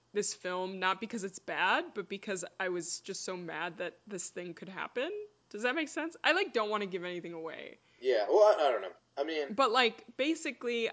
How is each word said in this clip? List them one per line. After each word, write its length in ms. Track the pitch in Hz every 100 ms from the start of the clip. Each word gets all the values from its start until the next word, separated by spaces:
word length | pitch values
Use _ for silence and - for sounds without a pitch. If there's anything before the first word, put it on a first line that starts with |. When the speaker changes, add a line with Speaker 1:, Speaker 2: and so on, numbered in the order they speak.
| _
Speaker 1:
this 200 | 202 202
film, 440 | - 180 180 185 190
not 220 | 185 190
because 240 | 220 226
it's 140 | 190 -
bad, 460 | - 156 180 247 349
but 140 | 220 180
because 360 | 196 214 190 175 -
I 120 | 190
was 300 | 180 170 -
just 240 | - 185
so 120 | - 185
mad 420 | 170 156 170 165
that 160 | 175 - -
this 220 | 196 -
thing 260 | - 180
could 140 | 165 180
happen. 420 | 185 - - 294 415 415 _ _
Does 120 | 208
that 120 | 240
make 140 | 285 311
sense? 280 | - 320 -
I, 80 | -
like, 200 | 330 403
don't 180 | 233 214
wanna 160 | 214 202
give 180 | 180
anything 280 | 180 175 165
away. 440 | 170 160 - - - _ _
Speaker 2:
Yeah, 260 | 127 117 101
well, 140 | 175 214 196
I, 80 | 147
I 40 |
don't 100 | 113
know. 60 | 95 - _ -
I 80 |
mean, 220 | 151 160 143
Speaker 1:
But, 180 | 214 269
like, 320 | 226 240 220 - -
basically, 720 | 277 320 311 240 240 233 226